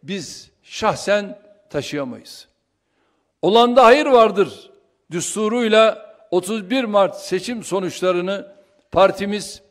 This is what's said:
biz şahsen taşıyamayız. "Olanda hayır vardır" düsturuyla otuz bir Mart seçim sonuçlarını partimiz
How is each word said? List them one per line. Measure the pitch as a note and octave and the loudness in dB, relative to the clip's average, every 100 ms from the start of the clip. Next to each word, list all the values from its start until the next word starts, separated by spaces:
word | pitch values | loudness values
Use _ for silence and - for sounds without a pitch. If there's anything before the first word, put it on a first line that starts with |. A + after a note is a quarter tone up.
biz | C#3+ G3 C#3+ - - _ | -10 -12 -12 -18 -20 _
şahsen | _ - A3 D#3+ - G#3 G3+ - _ _ _ | _ -6 -4 -4 -2 -2 -2 -14 _ _ _
taşıyamayız. | D3 - D3 C3+ A#2 - - _ _ _ _ _ _ _ _ _ _ | -10 -8 -8 -10 -12 -20 -20 _ _ _ _ _ _ _ _ _ _
"Olanda | E3 A3 A#3+ A#3+ A#3 | 0 4 4 6 8
hayır | C4+ D4+ | 6 6
vardır" | B3 A3 F#3+ F3+ - - _ _ _ _ | 4 4 2 -2 -4 -20 _ _ _ _
düsturuyla | E3 - - G#3+ A#3+ A#3 G#3+ A3 - - - _ | -10 -8 -4 -2 -2 2 4 4 0 -12 -20 _
otuz | F3+ F3+ A3 F#3 | -4 -2 -8 -4
bir | C4 | -4
Mart | A#3+ G#3 F#3+ - | 0 2 0 -2
seçim | - F#3 G3 A#3+ | -8 -8 -6 -12
sonuçlarını | E3 F#3 F3+ - F#3 F3 F#3 G3 - _ _ _ _ | -8 -6 -6 -4 -4 -2 -4 -8 -10 _ _ _ _
partimiz | E3 F#3+ F#3+ G3+ G#3 G3 - _ | 2 2 2 -6 -8 -10 -18 _